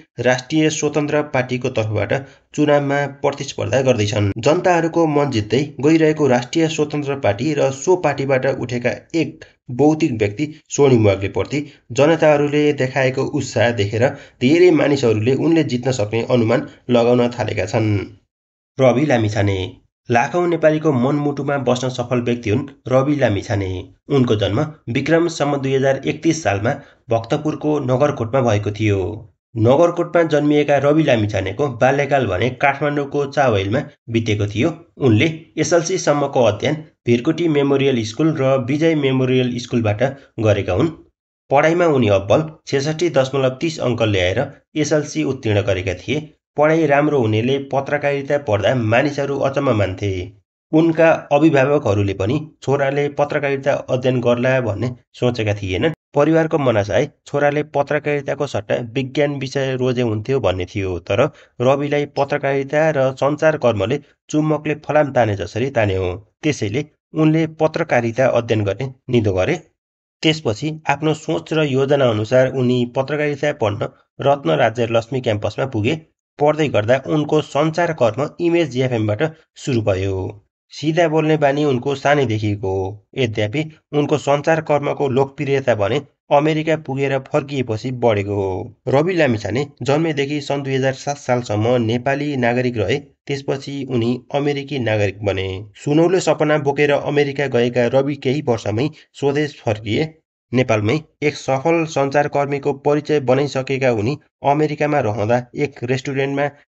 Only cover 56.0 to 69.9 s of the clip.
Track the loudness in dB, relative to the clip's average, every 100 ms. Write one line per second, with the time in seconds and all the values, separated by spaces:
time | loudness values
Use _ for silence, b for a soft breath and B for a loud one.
56 | _ 0 2 2 2 0 2 0 2 0
57 | -2 -6 -6 0 0 0 -2 -2 -2 -2
58 | -2 -4 -4 -4 -4 -4 -4 -4 -4 -6
59 | -4 0 0 -2 -6 -4 -4 -2 -2 0
60 | -2 -2 -2 -2 0 -2 -4 -6 -4 -4
61 | -2 0 0 b b b 0 0 0 -2
62 | -2 -2 -2 -2 -2 -2 -2 0 0 2
63 | 0 0 -2 2 2 2 0 0 -2 -4
64 | b b -4 -2 0 0 -2 -6 0 0
65 | 2 2 2 0 -4 -4 -4 0 0 0
66 | -2 -6 -12 _ -4 -2 -2 -4 -6 _
67 | _ 0 2 2 0 0 0 0 0 0
68 | 0 2 2 2 0 0 -2 -4 -6 -10
69 | -2 0 2 0 0 -2 -6 _ _